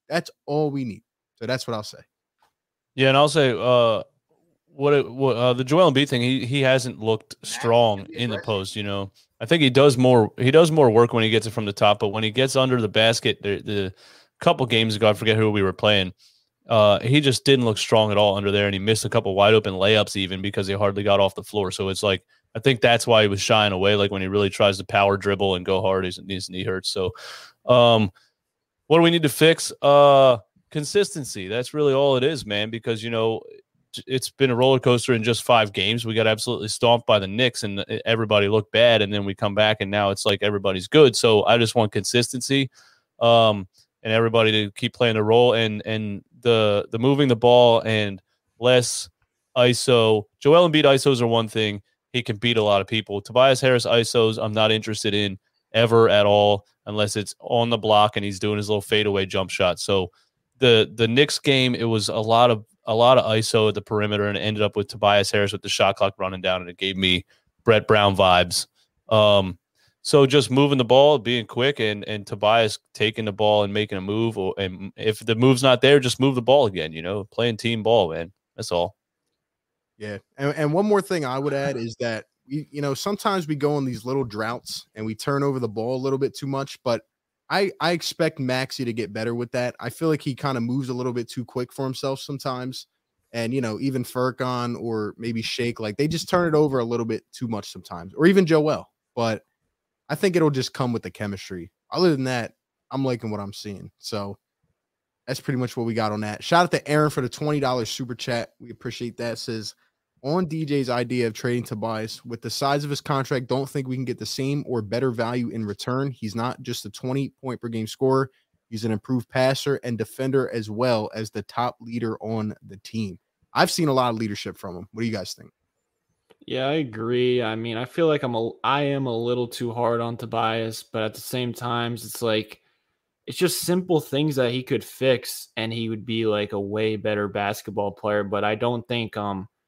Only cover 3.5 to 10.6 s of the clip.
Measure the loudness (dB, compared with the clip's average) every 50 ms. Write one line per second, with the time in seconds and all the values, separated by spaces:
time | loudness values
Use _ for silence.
3.5 | 2 0 0 2 4 4 4 4 2 -2 -4 -8 _ _ _ _ _ _ _ _
4.5 | _ _ _ _ _ -4 0 2 2 2 0 -2 -4 -2 0 0 2 2 2 2
5.5 | 2 0 0 2 4 4 6 6 4 2 0 0 0 -2 0 0 -2 -2 -4 -4
6.5 | -2 0 2 2 2 2 0 -4 -8 -4 -2 -2 -2 -2 -4 -10 -20 -18 -14 -12
7.5 | -10 -4 0 2 4 6 6 4 2 -2 -6 -10 -8 -8 -6 -6 -6 -6 -4 -4
8.5 | -4 -4 -4 -6 -8 -8 -6 -6 -6 -6 -6 -8 -12 _ _ _ _ _ -2 0
9.5 | 2 4 4 4 6 6 6 6 6 6 4 6 6 6 4 2 0 0 0 4
10.5 | 6 6